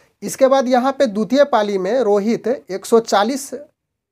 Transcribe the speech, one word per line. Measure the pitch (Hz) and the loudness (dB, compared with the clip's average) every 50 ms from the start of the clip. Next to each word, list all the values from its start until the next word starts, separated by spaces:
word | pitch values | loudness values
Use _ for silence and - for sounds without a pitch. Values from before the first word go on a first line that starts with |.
| _ _ _ _ | _ _ _ _
इसके | 202 202 - - 269 254 | -12 -10 0 2 4 4
बाद | 269 269 240 247 | 4 2 2 2
यहाँ | 254 240 247 277 | 2 2 2 0
पे | 269 - 277 | 0 0 0
द्वितीय | 226 190 214 214 180 254 285 277 | 0 0 -2 -2 0 2 2 2
पाली | 285 240 220 208 208 202 185 | 2 2 0 0 0 -2 -4
में | 180 190 240 262 | -2 -2 -2 0
रोहित | 220 202 202 202 196 233 226 - - | 0 2 0 0 0 0 -2 -2 -2
एक | 220 - - - - 185 190 - | -4 -6 -6 -8 -10 -10 -10 -2
सौ | - 233 226 | 0 2 2
चालीस | 226 - 233 196 214 233 285 262 - - 247 - - - _ _ _ _ _ _ _ _ | 2 2 0 0 0 0 -2 -6 -8 -12 -14 -16 -16 -20 _ _ _ _ _ _ _ _